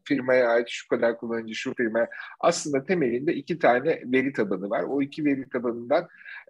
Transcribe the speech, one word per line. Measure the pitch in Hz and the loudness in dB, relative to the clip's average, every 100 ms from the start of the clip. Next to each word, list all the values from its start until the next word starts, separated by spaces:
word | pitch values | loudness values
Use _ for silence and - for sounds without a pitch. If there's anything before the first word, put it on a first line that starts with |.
firmaya | - 135 127 127 120 | -2 0 2 4 4
ait | 117 120 | 4 0
şu | - - | -6 -4
kadar | 120 117 117 | 0 0 0
kullanıcı, | 117 117 110 110 | -4 -6 -6 -8
şu | 131 | -6
firmaya, | - 113 117 117 - - - | -2 0 0 -2 -4 -16 -2
aslında | 165 170 156 135 139 | 0 0 0 -2 0
temelinde | 180 127 123 151 | 0 2 0 -2
iki | 139 - 165 | -2 -4 2
tane | 135 123 151 147 123 | 4 4 2 -2 0
veri | 131 135 | 0 2
tabanı | 127 101 92 98 | 0 -2 -2 -2
var. | 127 | -2
O | 139 139 | -2 -2
iki | 139 160 147 | -2 -2 0
veri | 135 127 | 0 -2
tabanından, | 127 120 117 120 156 175 - - - | -4 -4 -4 0 0 -2 -12 -18 -14